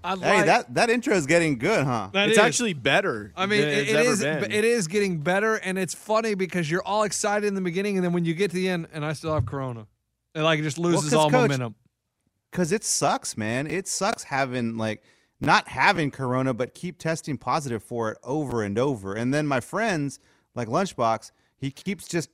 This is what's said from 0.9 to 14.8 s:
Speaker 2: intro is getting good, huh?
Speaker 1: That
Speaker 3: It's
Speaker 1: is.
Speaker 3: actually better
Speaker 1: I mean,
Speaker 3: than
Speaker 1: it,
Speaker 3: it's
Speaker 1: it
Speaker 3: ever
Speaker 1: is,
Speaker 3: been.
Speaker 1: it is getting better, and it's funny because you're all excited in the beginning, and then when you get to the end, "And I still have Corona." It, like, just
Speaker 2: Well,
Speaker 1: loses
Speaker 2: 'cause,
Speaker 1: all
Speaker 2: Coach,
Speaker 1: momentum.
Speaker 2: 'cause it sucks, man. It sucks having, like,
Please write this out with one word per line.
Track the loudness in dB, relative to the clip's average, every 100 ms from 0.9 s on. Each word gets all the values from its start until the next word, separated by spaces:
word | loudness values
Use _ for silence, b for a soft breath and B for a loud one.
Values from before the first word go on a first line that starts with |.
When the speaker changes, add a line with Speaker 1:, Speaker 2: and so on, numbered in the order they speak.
Speaker 2:
intro | 2 2
is | 0 4
getting | 4 4 2
good, | 2 2
huh? | 2 0 -2
Speaker 1:
That | 0 4
Speaker 3:
It's | 6
Speaker 1:
is. |
Speaker 3:
actually | 6 2 -2
better | 0 2 2 2 -4 -8
Speaker 1:
I | -4 0
mean, | 2
Speaker 3:
than | 2
Speaker 1:
it, | 0
Speaker 3:
it's | 2
Speaker 1:
it | 2
Speaker 3:
ever | 2
Speaker 1:
is, | 2
Speaker 3:
been. | 0 -2 -2
Speaker 1:
it | 2
is | 2 2 0
getting | 0 0 0
better, | 0 2 2 -2
and | -2 -4
it's | -4
funny | -8 -2 0 0
because | -2 -2 -2 -2
you're | -2
all | 0 0
excited | 0 0 0 0 0
in |
the | -2
beginning, | -2 -2 -2 0
and |
then | 0
when | 0 0
you |
get | 0 -2
to | 0
the | -2
end, | -2 -6
"And | -6 -6
I |
still | -6 -2
have | -2 -2
Corona." | -4 -6 -8 -14 _ _ _ _
It, | -2
like, | 0 2
just | -2 -2
Speaker 2:
Well, | 2
Speaker 1:
loses | 2 4
Speaker 2:
'cause, |
Speaker 1:
all | 4 6
Speaker 2:
Coach, | 6 4
Speaker 1:
momentum. | 0 -4 -10 _ _ _ _ _ _ _
Speaker 2:
'cause | -4 -2
it | -2
sucks, | -2 0 0 0 -4 -6
man. | -2 -2 -4
It | -6 -6
sucks | -2 -2 -2
having, | -4 -2 -2 -2 -4
like, | -2